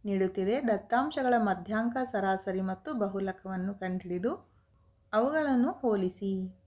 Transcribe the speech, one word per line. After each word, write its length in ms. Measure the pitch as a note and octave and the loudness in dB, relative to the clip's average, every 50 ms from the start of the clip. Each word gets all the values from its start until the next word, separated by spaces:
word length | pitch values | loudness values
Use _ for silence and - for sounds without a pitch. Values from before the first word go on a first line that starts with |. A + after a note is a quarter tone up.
| - | -2
ನೀಡುತ್ತಿದೆ. 560 | G#3 G3 F#3+ F#3+ F#3 F#3+ G3 F#3+ G3 A#3 C#4 | 0 2 2 2 2 0 0 0 0 0 0
ದತ್ತಾಂಶಗಳ 720 | C#4 A#3 G#3 G3 - - A#3 B3 C4+ D#4 - D4 C4 B3 B3 | 2 0 0 0 0 0 2 2 2 2 -2 0 2 4 4
ಮಧ್ಯಾಂಕ, 600 | A#3 G#3+ G3+ F#3 F3+ F3+ G3+ G#3+ A3 A3+ A#3+ A#3 C4 B3+ | 4 4 2 0 -2 -4 -4 -2 0 0 0 -2 -2 -4
ಸರಾಸರಿ 580 | B3 - G3+ G3 F#3+ F#3+ F#3 - G3+ F#3 F#3+ | -2 -2 0 2 2 0 0 -2 -2 -2 -2
ಮತ್ತು 320 | F#3+ F#3 F#3 F#3 _ D#4 D4+ | -2 -2 -4 -6 _ -6 -2
ಬಹುಲಕವನ್ನು 800 | A#3 G3+ G3 G3 G3 G3 F#3+ F#3 - - F#3+ F#3+ F#3 F3+ G3 G3+ | -2 -2 -2 0 -2 -2 -4 -4 -6 -8 -8 -6 -4 -4 -4 -6
ಕಂಡುಹಿಡಿದು 760 | F#3+ F#3+ F#3 F#3 F#3 - F3 F3 F3+ F#3 B3 F4 - - _ _ _ _ _ _ _ _ _ _ _ _ _ - | -6 -6 -4 -4 -4 -4 -4 -4 -2 -2 -2 -4 -4 -10 _ _ _ _ _ _ _ _ _ _ _ _ _ 2
ಅವುಗಳನ್ನು 580 | A3 A#3 C#4 D4+ D#4 D4+ C#4+ C4 B3 A#3+ D#4 | 2 2 4 2 0 2 2 4 4 2 2
ಹೋಲಿಸಿ. 880 | E4 - - A#3+ G#3+ G3+ F#3 F#3 F#3 - G3+ G3 F#3+ F#3+ F#3 F#3 - _ _ | 0 0 0 2 2 2 2 -2 -2 -4 -4 -4 -2 -2 -4 -6 -10 _ _